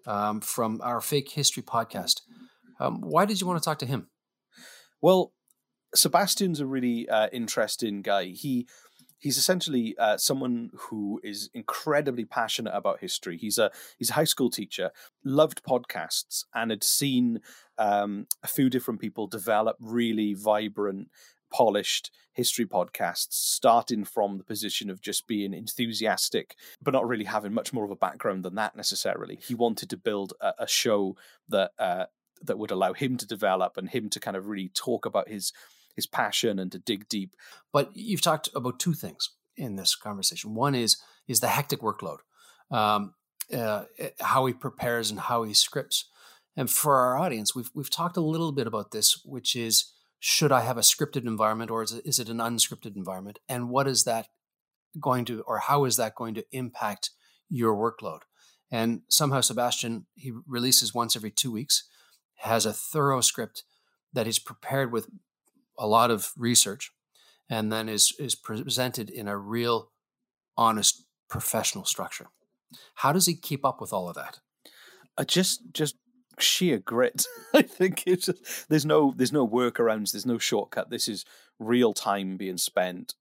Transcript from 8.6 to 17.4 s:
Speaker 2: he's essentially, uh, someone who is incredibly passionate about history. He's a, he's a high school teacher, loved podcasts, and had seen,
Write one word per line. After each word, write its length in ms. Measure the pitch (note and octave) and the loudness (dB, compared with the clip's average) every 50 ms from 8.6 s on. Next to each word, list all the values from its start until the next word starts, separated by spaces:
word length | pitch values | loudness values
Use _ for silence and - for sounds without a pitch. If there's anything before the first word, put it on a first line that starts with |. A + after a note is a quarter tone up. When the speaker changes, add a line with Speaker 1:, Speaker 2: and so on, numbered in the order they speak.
| A#2+ _ - - _ - _ _ _ _ - _ | -2 _ -12 -20 _ -20 _ _ _ _ -20 _
Speaker 2:
he's 180 | - C#3+ B2+ C#3+ | -4 -2 0 2
essentially, 580 | D3 - F#3 F3+ - - D3 B2 A#2 A2+ - - | 4 2 2 2 2 0 0 0 0 0 0 2
uh, 180 | A#2 G#2+ G#2+ | 2 2 4
someone 540 | - - - C#3+ C3+ C3+ B2+ B2 A#2 A#2 A2+ - | 2 2 0 0 0 0 -2 -2 -2 -4 -8 -12
who 460 | G2 - - A2+ G#2+ G#2 G2+ G#2 A#2 - | -14 -14 -10 -8 -6 -4 -4 -4 -6 -6
is 260 | G#2 G2+ G2+ G#2 G2 _ | -10 -10 -10 -12 -12 _
incredibly 680 | A#2+ G#2+ - - - - D#3 D3 C#3+ D3+ C#3+ B2 A#2+ A2+ | -10 -8 -6 -8 -6 -2 0 0 2 2 0 -4 -4 -6
passionate 500 | G#2+ - B2+ A2+ A2 - - A#2 G#2 F#2 | -4 -2 -2 -2 -2 -2 -4 -4 -4 -4
about 240 | G2+ F#2+ G2+ F#2+ - | -2 -2 -2 -2 -2
history. 380 | - F#2 - - - G2 E2+ | -4 -8 -8 -6 -6 -8 -10
He's 200 | E2 - G#2+ G2 | -6 -6 -4 2
a, 140 | A#2 A2 G2 - - - - - _ | 2 2 2 2 -4 -20 -20 -10 _
he's 120 | A#2+ A#2 | -4 -2
a 40 | - | 2
high 100 | D3 D#3+ | 2 2
school 260 | D#3 - - C3+ A#2 | 2 2 2 2 0
teacher, 400 | - - G#2 - - - F2+ F2+ - - - - _ _ _ | 0 -2 -8 -8 -6 -4 -4 -6 -6 -8 -20 -20 _ _ _
loved 380 | C3+ C3+ D3 D#3 D#3 - - _ | 0 4 4 4 4 2 -8 _
podcasts, 800 | - C3+ B2 A#2+ _ - G2 D#2+ D2+ - - - _ - - - _ - | -2 -2 -2 -2 _ -8 -8 -6 -4 -4 -6 -6 _ -8 -8 -8 _ -4
and 160 | A2+ A2+ A2+ A2+ | -4 -2 -2 -2
had 100 | G#2 - | -2 0
seen, 580 | - - - C#3+ C#3+ C3 B2+ B2 A#2+ A#2 G#2 | 0 0 2 2 2 2 2 2 2 0 -2